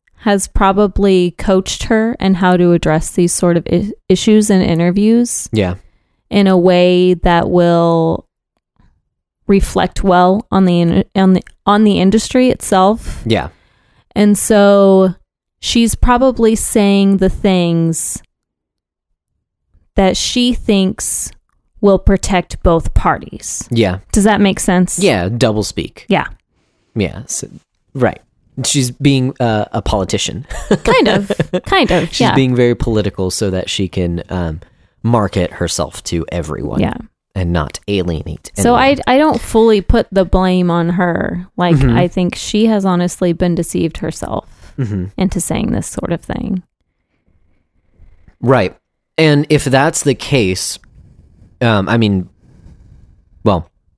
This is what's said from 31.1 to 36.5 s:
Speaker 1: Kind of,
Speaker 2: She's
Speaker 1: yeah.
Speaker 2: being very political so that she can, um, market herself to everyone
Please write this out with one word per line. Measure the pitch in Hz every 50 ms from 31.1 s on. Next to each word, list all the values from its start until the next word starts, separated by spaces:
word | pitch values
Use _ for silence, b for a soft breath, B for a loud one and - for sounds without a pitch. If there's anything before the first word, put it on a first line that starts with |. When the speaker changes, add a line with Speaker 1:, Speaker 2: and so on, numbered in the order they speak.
| 185 196 202 - 208 - - - - 185 -
Speaker 1:
Kind | - 392 381 - -
of, | 180 175 165 165
Speaker 2:
She's | - -
Speaker 1:
yeah. | 240 208 -
Speaker 2:
being | 135 135 127 127
very | 120 123 120 120
political | - - 120 113 107 95 98 - - 92 92
so | - - 110 95
that | 92 92 - -
she | - - 98 90
can, | - 95 90 87 87 87 - -
um, | 92 90 87 82 78 78 - b b b b b b b b
market | 113 120 113 104 92 - 98 87 87 -
herself | - 87 82 - - - - - - -
to | - 87 85 - -
everyone | - 87 78 76